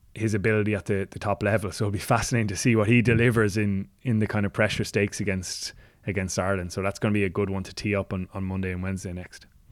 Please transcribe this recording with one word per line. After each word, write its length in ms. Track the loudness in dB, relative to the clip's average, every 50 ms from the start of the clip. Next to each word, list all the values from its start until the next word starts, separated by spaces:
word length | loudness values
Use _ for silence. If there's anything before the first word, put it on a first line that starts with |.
| _ -16 -8
his 200 | -4 -2 0 0
ability 400 | 2 2 2 2 2 2 2 0
at 100 | -2 0
the, 220 | -2 -2 -2 -2 -4
the 80 | -8 -6
top 240 | -2 -2 0 2
level. 300 | 2 2 2 2 0 -2
So 140 | -4 -2 -2
it'll 60 | -2
be 60 | -2 -2
fascinating 500 | 0 2 2 2 2 0 0 0 0 0
to 60 | -2
see 200 | 0 2 4 4
what 120 | 4 6 6
he 140 | 6 6
delivers 560 | 6 6 4 4 4 4 4 4 2 2 2 0
in, 300 | 0 0 0 -2 -4 -6 _ _ -4
in 160 | 0 2 2
the 80 | 2 2
kind 180 | 0 0 -2
of 80 | 0 0
pressure 300 | 2 2 2 2 0 -4
stakes 360 | -2 0 0 0 0 0 -4
against, 540 | -4 -2 -2 -4 -4 -6 -8 -10 -10 -12 -14 -16 -20 -20 _ _ -6
against 320 | -4 -4 -2 -2 -2 -2 -2
Ireland. 340 | 0 0 0 -2 -2 -4
So 120 | -4 -4 -2
that's 160 | -2 -2 -2
gonna 160 | 0 0 2
be 80 | 2 0
a 60 | 0
good 200 | 0 -2 -2 -2
one 140 | -2 -4 -6
to 100 | -8 -10
tee 220 | -6 -4 -2 0
up 180 | 0 -2 -2 -4
on, 160 | -6 -6 -6
on 120 | -8 -6 -6
Monday 280 | -4 -4 -4 -4 -4 -4
and 100 | -4 -4
Wednesday 280 | -4 -6 -6 -6 -8
next. 360 | -10 -10 -12 -14 -16 -20 -20 -20 _ -20 _ _